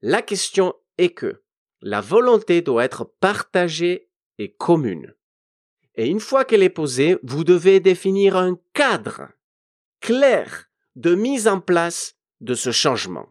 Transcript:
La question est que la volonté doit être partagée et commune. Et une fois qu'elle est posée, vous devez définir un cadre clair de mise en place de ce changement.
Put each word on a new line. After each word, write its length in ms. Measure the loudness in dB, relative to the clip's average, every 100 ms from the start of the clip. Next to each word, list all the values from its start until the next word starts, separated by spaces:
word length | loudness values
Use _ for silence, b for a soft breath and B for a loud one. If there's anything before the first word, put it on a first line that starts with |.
La 180 | -2 -4
question 540 | -4 -8 -4 -2 -2 -2 _ -4
est 160 | -4
que 280 | -2 -10 -10 _ _ _ _
la 200 | -8 -6
volonté 600 | 0 2 4 2 2 0
doit 240 | 2 0
être 200 | -2 -4
partagée 1040 | -14 _ -2 -2 -4 -2 -2 -2 -4 -4 _ _ _ _
et 140 | -12
commune. 640 | _ 0 0 0 -6 -12 _ _ _ _ _ _ _ _
Et 140 | -4 -2
une 100 | -2
fois 260 | -2 -2
qu'elle 200 | 2 4
est 60 | 4
posée, 480 | 0 -6 0 0 0
vous 220 | -4 -6
devez 340 | 2 4 6 4
définir 580 | 4 2 0 2 4 4
un 220 | 0 -4 _
cadre 540 | -2 0 0 -6 -14 -18 _ _ _ _ _ _ _
clair 640 | -2 2 4 2 -2 -14 -20 _ _ -4
de 180 | 0
mise 320 | 2 0 0 0
en 140 | -2
place 560 | 0 -2 0 -6 -12 _ _ _
de 140 | -8
ce 180 | -4 -2
changement. 560 | 0 0 -2 -6 -10 -14